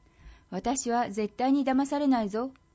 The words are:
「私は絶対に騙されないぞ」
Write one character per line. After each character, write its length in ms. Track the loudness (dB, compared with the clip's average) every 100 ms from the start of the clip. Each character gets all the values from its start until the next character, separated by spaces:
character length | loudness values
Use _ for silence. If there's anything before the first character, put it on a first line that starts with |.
| _ _ -20 -20 -10
「私 400 | -6 -2 -2 0
は 200 | 0 -2
絶 240 | -2 -4
対 180 | 0 2
に 120 | 2
騙 200 | 2 2 2
さ 120 | 0
れ 80 | 2
な 160 | 2
い 80 | 0
ぞ」 200 | -2 -6 -8 _